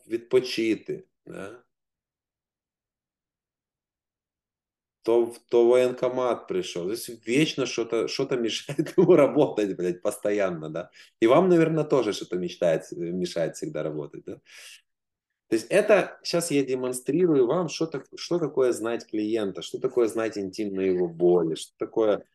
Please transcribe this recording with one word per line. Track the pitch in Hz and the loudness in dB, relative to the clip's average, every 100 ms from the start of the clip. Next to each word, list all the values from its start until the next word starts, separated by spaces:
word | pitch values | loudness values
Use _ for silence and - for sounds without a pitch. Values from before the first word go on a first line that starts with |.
| - | -10
відпочити, | 113 - 127 123 - 113 104 - 76 - _ - | -10 0 0 0 -2 -2 -2 -6 -12 -14 _ -18
да? | 85 98 123 _ _ _ _ _ _ _ _ _ _ _ _ _ _ _ _ _ _ _ _ _ _ _ _ _ _ _ _ _ _ _ _ _ _ | -14 -14 -18 _ _ _ _ _ _ _ _ _ _ _ _ _ _ _ _ _ _ _ _ _ _ _ _ _ _ _ _ _ _ _ _ _ _
То | - 117 | 0 2
в-, | 117 - | 0 -6
то | _ 120 | _ 4
воєнкомат | 117 123 127 123 127 127 123 113 - | 6 6 4 0 -4 -2 -2 -2 -4
прийшов. | 95 90 87 87 | -6 -6 -8 -8
То | |
есть | 117 - 117 - | -8 -10 -12 -2
вічно | 131 156 - 123 | 0 0 -2 -4
що-то, | - 113 113 85 | -4 -4 -2 -2
що-то | - 135 123 | -4 -4 -2
мішає | 113 - - 147 | -2 -4 -6 -6
<laughs> | 151 - | -2 2
йому | 180 165 | 6 6
работать, | 131 127 143 - 101 87 | 6 4 2 0 -2 -2
блядь, | 90 87 | -4 -2
постоянно, | 104 - 104 104 95 85 78 | -4 -2 -2 0 -2 -4 -8
да? | 80 87 - - _ | -10 -12 -18 -20 _
І | 113 | 4
вам, | 143 185 | 6 6
наверное, | 170 160 160 | 6 4 2
тоже | 151 135 104 | 0 0 0
что-то | 92 - 90 | -4 -6 -6
мечтает, | 90 - 87 80 - | -6 -2 0 0 -4
мешает | 82 85 92 87 85 78 - | -8 -6 -4 -4 -4 -6 -6
всегда | 78 78 | -8 -6
работать, | 78 76 73 - | -6 -6 -10 -14
да? | - 104 _ - - - _ _ _ _ _ _ _ | -16 -18 _ -20 -20 -20 _ _ _ _ _ _ _
То | 113 | -2
есть | - | 2
это, | 180 208 196 - - | 0 4 4 2 -8
щас | - 170 - | -4 -4 0
я | 143 | 0
демонстрирую | 127 131 127 127 - 151 180 143 120 | 0 -2 -4 -4 -2 0 4 4 4
вам, | 170 170 | 2 -2
что | - 160 | -4 -6
так-, | 135 - - | -6 -12 -16
что | - 175 | -6 -4
такое | 151 - 127 | -2 0 0
знать | 107 113 117 - | 0 -4 -6 -6
клиента, | 110 107 113 101 85 | -6 -2 -2 -4 -6
что | - 127 | -12 -8
такое | 131 - 113 | -2 2 0
знать | 113 113 104 | 0 -4 -4
интимные | 95 101 104 95 95 | -6 -6 -6 -2 0
его | 90 87 | 0 -2
боли, | 82 87 87 80 78 | 2 4 4 2 -4
что | - _ | -10 _
такое | - - 110 92 - | -6 0 0 0 -4